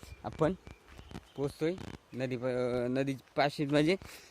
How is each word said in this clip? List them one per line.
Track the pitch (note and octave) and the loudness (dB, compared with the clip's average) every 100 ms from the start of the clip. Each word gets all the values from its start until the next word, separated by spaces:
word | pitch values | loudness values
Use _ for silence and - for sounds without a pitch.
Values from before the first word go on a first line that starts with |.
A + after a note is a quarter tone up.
| - - | -18 -10
आपण | A2+ - D#3 F#3 - - - - - - - - | -8 2 2 2 -8 -20 -20 -20 -14 -14 -12 -4
पोचतोय | C#3 - D#3 F#3 - - - | -4 0 -2 -2 -8 -12 -10
नदी | A#2+ B2+ B2 | -6 -4 -2
प-, | B2+ B2 B2 B2 A#2+ | -2 0 0 0 0
नदीपाशी, | C3 C#3 C3 - - C#3+ - C#3+ | 0 0 -2 -4 2 2 2 2
म्हणजे | D3 D#3 F#3+ - - - | 6 6 2 -2 -18 -14